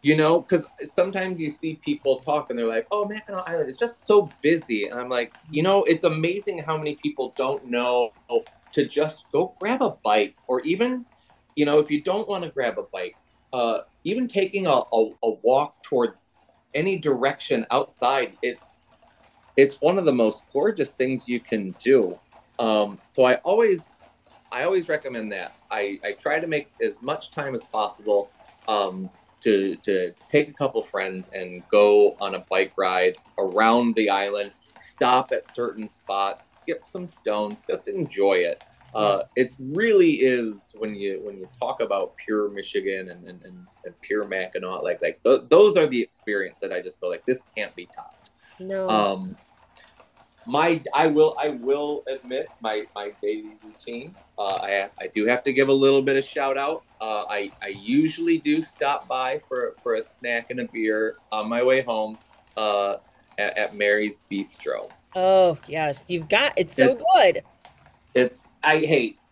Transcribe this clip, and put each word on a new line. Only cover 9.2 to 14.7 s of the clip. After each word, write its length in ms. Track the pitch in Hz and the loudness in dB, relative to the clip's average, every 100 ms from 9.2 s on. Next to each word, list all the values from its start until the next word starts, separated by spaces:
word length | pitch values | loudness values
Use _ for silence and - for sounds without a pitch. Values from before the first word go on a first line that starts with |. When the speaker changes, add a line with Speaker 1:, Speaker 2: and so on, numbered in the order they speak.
| _ | _
Speaker 1:
go 240 | 147 185 - | -2 -2 -4
grab 220 | 202 262 | -4 0
a 80 | 226 - | -2 -2
bite." 320 | 107 107 - _ - | 0 2 0 _ -4
Or 140 | 127 | -2
even, 440 | 151 190 240 254 240 _ _ _ _ - | 0 0 0 -2 -10 _ _ _ _ -2
you 100 | 147 | 4
know, 140 | 151 | 4
if 100 | 147 | 4
you 100 | 147 | -2
don't 260 | 185 202 220 | 0 -4 -2
wanna 220 | 196 165 | -6 -6
grab 280 | 139 120 107 | -4 -2 -4
a 60 | |
bite, 320 | 95 95 90 _ _ _ _ | -10 -8 -10 _ _ _ _
uh, 280 | 127 117 110 - _ | -2 0 -2 -6 _
even 240 | 170 226 247 | -4 -2 -2
taking 400 | 202 190 196 | 0 0 0
a, 140 | 185 | 2